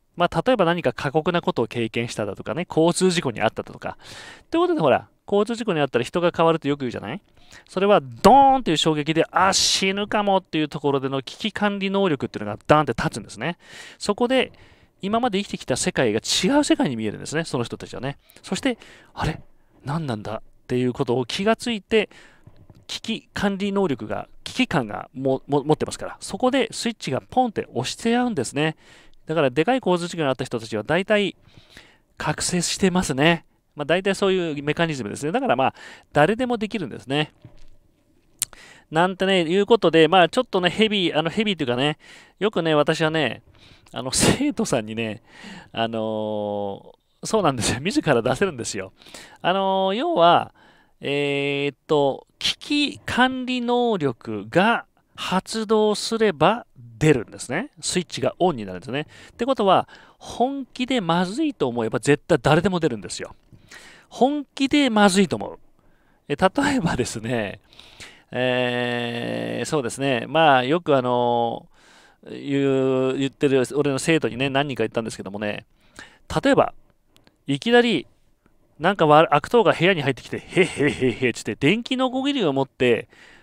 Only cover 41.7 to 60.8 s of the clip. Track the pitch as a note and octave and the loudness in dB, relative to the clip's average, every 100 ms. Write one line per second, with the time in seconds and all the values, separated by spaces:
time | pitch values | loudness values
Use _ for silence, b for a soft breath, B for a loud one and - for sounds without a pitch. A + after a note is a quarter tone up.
41.7 | A#2+ C#3+ D3+ B B B B G3+ F#3 E3 | 0 0 -2 B B B B -4 0 2
42.7 | D3+ D3 D#3+ D#3+ D#3+ C3 - _ b b | 2 2 2 0 0 -2 -4 _ b b
43.7 | b b - B2+ - - - C#4+ - G#3+ | b b -10 -6 0 2 2 0 -2 -2
44.7 | C3 G#2+ A2 A2+ G2+ B B B B B | -2 -2 -6 -6 -8 B B B B B
45.7 | - A2+ A2+ A2 G#2+ G#2+ G#2+ G#2 G#2 G2+ | -4 -4 -2 -4 -4 -4 -4 -4 -4 -6
46.7 | G2 - - _ _ - A3 E3+ B2+ G2+ | -8 -16 -20 _ _ -4 0 0 0 -2
47.7 | A2 D#3+ D4+ D#3+ A#2+ A#2 B2+ G3 C3 G#2+ | -2 -2 -2 2 2 2 0 -2 -4 -8
48.7 | G#2 F#2+ _ B B B B D#3 F#3+ F#3+ | -8 -10 _ B B B B -2 0 0
49.7 | F#3+ F#3+ G#3 E4+ D#4+ E3+ C#3+ A2 _ b | 0 0 -2 -2 4 6 6 2 _ b
50.7 | b b _ C3 C#3+ C#3+ C#3+ C#3 C#3 C#3+ | b b _ -4 -2 -2 -2 -2 -2 -4
51.7 | C3 - D3+ C#3 A2+ - _ - - - | -8 0 2 2 0 -12 _ -6 -6 -4
52.7 | D4 D4 - - - B3+ C4 B3+ B3+ A#3+ | -2 -2 -4 -8 0 0 0 -4 -4 0
53.7 | B3 A#3+ G3+ C#3+ - - G#2+ G#2 D#3 G#3 | 0 0 0 -2 -4 -8 -8 -2 2 2
54.7 | G#3 - _ _ - - F#3 - A3 G#3+ | 0 -4 _ _ -14 -4 -4 -2 -8 0
55.7 | A3 G#3+ G#3 - A3+ A3 D3 D#3+ A#3 - | 2 2 0 -4 0 0 4 2 2 -4
56.7 | _ A#2+ A2 D#3 C#3 G2 - - C#3+ D4 | _ -20 0 4 4 2 -12 -8 -6 -6
57.7 | _ - F#3 E3+ - A#2+ - F3+ C3 G2+ | _ -6 -4 -4 -4 -4 0 0 0 -6
58.7 | F2+ F#2 C3+ D3+ B B - A#3 C4 G3+ | -10 -8 -8 -8 B B -8 -4 0 4
59.7 | D#3 - B B B - - B3 C#4 B3+ | 4 2 B B B -18 -4 -2 -2 -10
60.7 | - | -8